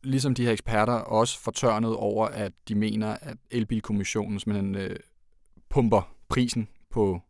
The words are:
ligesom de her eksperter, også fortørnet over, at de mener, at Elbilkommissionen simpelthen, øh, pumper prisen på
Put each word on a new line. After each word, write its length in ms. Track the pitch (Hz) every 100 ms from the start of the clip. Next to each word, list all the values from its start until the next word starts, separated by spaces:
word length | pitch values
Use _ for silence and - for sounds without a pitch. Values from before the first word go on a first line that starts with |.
| 135
ligesom 260 | 135 135
de 100 | 123
her 80 | 120
eksperter, 400 | 110 - 110 110
også 480 | 117 - 107 120 -
fortørnet 560 | - - 127 110 113 110
over, 300 | 104 107 110
at 260 | 113 101 - -
de 60 |
mener, 420 | 104 107 107 107 -
at 160 | 151 - _
Elbilkommissionen 880 | 120 110 110 - 104 98 110 101 101
simpelthen, 340 | 107 101 98
øh, 220 | 98 95 - - _ _ _ _ - _
pumper 440 | - 233 202 - - -
prisen 400 | - 123 117 107 - _
på 300 | 123 101 87